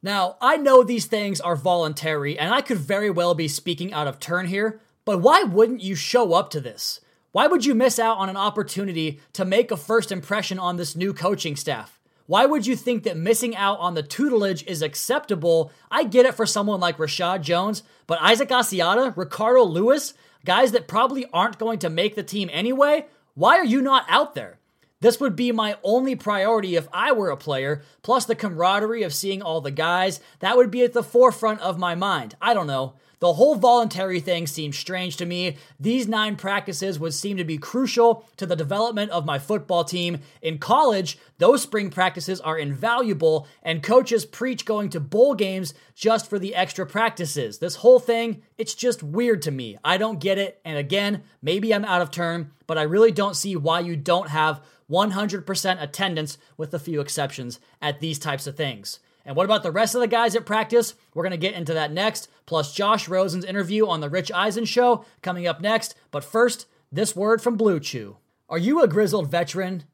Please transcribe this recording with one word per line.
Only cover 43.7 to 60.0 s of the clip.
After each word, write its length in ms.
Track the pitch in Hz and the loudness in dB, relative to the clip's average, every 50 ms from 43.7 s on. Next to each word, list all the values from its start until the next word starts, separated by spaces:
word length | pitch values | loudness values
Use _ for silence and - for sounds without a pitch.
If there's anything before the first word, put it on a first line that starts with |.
| 160 165 | -4 -4
coaches 440 | 143 - 220 254 262 - 226 220 - | 0 4 4 4 4 4 -2 -2 -2
preach 400 | - - - 240 262 254 - - | -4 -8 -6 -6 -6 -6 -6 -4
going 240 | - 214 208 208 180 | -4 -4 -2 -2 -4
to 100 | 139 165 | -6 -6
bowl 340 | 143 131 190 214 247 285 269 | -8 -4 4 4 4 4 4
games 380 | 196 208 190 190 190 185 143 - _ _ _ _ | 0 -2 -4 -2 -6 -8 -8 -12 _ _ _ _
just 340 | - - 214 226 226 226 - | -4 0 0 0 0 -2 -6
for 100 | 202 202 | -6 -6
the 160 | 180 196 - | -6 -4 -2
extra 300 | 180 190 185 - - 190 | -2 -2 -2 -4 -8 -10
practices. 760 | 143 - 202 226 226 220 - 175 147 143 147 127 107 101 - | -6 -2 -2 -2 -2 -2 -4 -8 -6 -6 -6 -6 -8 -8 -8
This 180 | 156 175 151 | -8 -8 -8
whole 240 | - - 240 254 247 | 2 6 6 6 6
thing, 420 | 247 - 233 233 233 233 208 - _ _ _ - | 6 2 -2 0 0 -4 -6 -8 _ _ _ -10
it's 160 | 226 220 - | -10 -10 -8
just 280 | - - 247 - - | -4 -2 -2 -2 -2
weird 380 | 156 143 151 214 240 240 220 180 | -6 -6 -4 -2 2 2 0 0
to 80 | 143 160 | 0 -6
me. 280 | 139 131 123 113 101 - | -6 -6 -8 -10 -12 -6
I 140 | - 147 180 | -2 0 0
don't 240 | 185 214 220 220 160 | 0 0 -4 -4 -4
get 160 | 139 190 190 | -2 -2 0
it. 240 | 196 196 190 - _ | 0 -2 -6 -8 _
And 140 | _ 165 156 | _ -6 -6
again, 460 | 147 143 131 180 196 202 202 208 175 - _ _ _ | -6 -4 -2 -2 -2 0 -2 -4 -6 -8 _ _ _
maybe 320 | - 147 175 202 202 226 | -4 -2 -2 -2 2 0
I'm 120 | 214 202 208 | 0 0 2
out 180 | 214 185 175 | 0 0 0
of 80 | 175 156 | 0 -2
turn, 400 | - 170 175 170 165 170 160 143 _ _ _ | -4 -4 -4 -4 -4 -4 -8 -10 _ _ _
but 100 | - 156 | -6 -2
I 60 | 156 | -2
really 300 | 156 151 165 202 226 233 | -2 0 4 6 6 6
don't 240 | 180 208 202 202 185 | 6 2 -2 -2 -2
see 200 | - - 202 190 | -4 -6 -4 -4
why 240 | 165 143 160 160 170 | -2 0 0 0 0
you 160 | 175 175 170 | -2 -4 -6
don't 340 | 151 139 180 170 180 196 147 | -6 0 0 0 0 0 -2
have 300 | 147 156 156 156 151 147 - _ _ _ _ | 0 0 2 2 0 -2 -10 _ _ _ _
one 260 | _ 147 180 202 214 | _ 0 2 2 2
hundred 340 | 185 196 208 208 180 196 156 | 0 -2 -4 -4 -4 -8 -6
percent 340 | - 190 - - 190 185 180 | -6 -6 -2 0 -2 -2 -2
attendance, 560 | 151 143 147 - 196 190 170 160 156 147 - _ _ _ _ - | -4 -10 -6 -4 -4 -2 -2 -4 -6 -6 -10 _ _ _ _ -12
with 160 | 156 147 - | -10 -8 -8
a 40 | 160 | -8
few 220 | 143 170 165 147 | -6 -4 -4 -4
exceptions, 580 | 139 143 - 156 143 135 - - 127 120 120 - _ _ _ _ | -4 -4 -4 -4 -4 -4 -6 -10 -12 -12 -14 -16 _ _ _ _
at 200 | - 151 143 143 | -6 -6 -6 -4
these 180 | 156 165 156 143 | -6 -8 -6 -6
types 280 | - 160 139 135 139 | -6 -6 -6 -6 -8
of 80 | 143 139 | -10 -6
things. 440 | - 156 139 120 104 101 - - - _ _ _ _ _ | -6 -6 -6 -6 -10 -12 -16 -16 -16 _ _ _ _ _
And 80 | 139 139 | -6 -2
what 120 | 151 185 | 0 2
about 160 | 196 220 208 | 2 2 0
the 100 | - 180 | 0 -2
rest 220 | 151 196 226 220 226 | 0 0 0 2 2
of 80 | 247 | 0